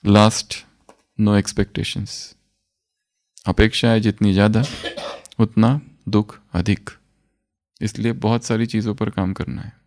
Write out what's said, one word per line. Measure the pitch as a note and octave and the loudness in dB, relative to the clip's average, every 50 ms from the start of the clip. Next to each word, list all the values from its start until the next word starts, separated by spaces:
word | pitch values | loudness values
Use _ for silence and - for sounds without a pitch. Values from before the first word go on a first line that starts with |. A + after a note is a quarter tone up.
| - | 4
last, | G#2 G2+ G#2 G#2+ A2 - - - _ - - - _ _ _ _ - - _ _ _ _ - | 6 6 6 6 6 4 0 -8 _ -12 -14 -14 _ _ _ _ -20 -20 _ _ _ _ 0
no | G#2+ G#2 G#2 G2+ | 2 4 4 2
expectations। | G2 - - - G2 - - G2 G2 - - F#2 G2+ - - - - - _ _ _ _ _ _ _ _ _ _ _ _ _ _ _ _ _ _ _ _ _ - _ | 2 0 -2 -4 -4 -4 -4 -6 -6 -6 -6 -8 -10 -10 -12 -16 -16 -18 _ _ _ _ _ _ _ _ _ _ _ _ _ _ _ _ _ _ _ _ _ -10 _
अपेक्षाएं | - F2+ - A2 A2+ - - - A#2 A2+ A2 | -6 2 2 2 2 2 0 2 2 2 2
जितनी | G#2 A2 G2+ - G#2 G2+ | 2 0 0 2 2 2
ज़्यादा | F#2+ G2 G2+ G#2+ G#2+ A2 C3+ - - - - - - - - - - - - - - - | 4 4 4 4 4 2 0 -2 -6 -10 -12 -12 -12 -10 -12 -14 -14 -16 -20 -16 0 0
उतना | A2+ G#2 - A2 A2 A#2 C3+ D3 - - _ _ _ - | 0 2 4 2 2 4 2 0 -4 -12 _ _ _ -2
दुख | G2+ G#2 G#2 G#2 - - _ _ | 0 0 0 -2 -10 -20 _ _
अधिक, | - F2 F#2 G#2 G2 - - - - _ _ _ _ _ _ _ _ _ _ _ _ _ _ _ _ _ | -6 -4 0 0 -2 -2 -4 -20 -20 _ _ _ _ _ _ _ _ _ _ _ _ _ _ _ _ _
इसलिए | A2+ G#2+ - - G#2 A#2 | -8 -8 -6 -4 -4 -4
बहुत | A2+ G2+ - A2 A#2 A#2 - | -4 -2 -2 0 0 -2 -2
सारी | - A#2 A2 A#2 | -4 -2 -2 -2
चीज़ों | A2+ - A2 G2 G2+ G#2 | -2 -2 -4 -4 -4 -4
पर | - A2 - | -4 -6 -6
काम | - - F#2+ F#2 | -4 -4 -4 -4
करना | G2 - - - B1+ - | -4 -6 -8 -8 -8 -12
है। | - - - _ _ | -12 -16 -18 _ _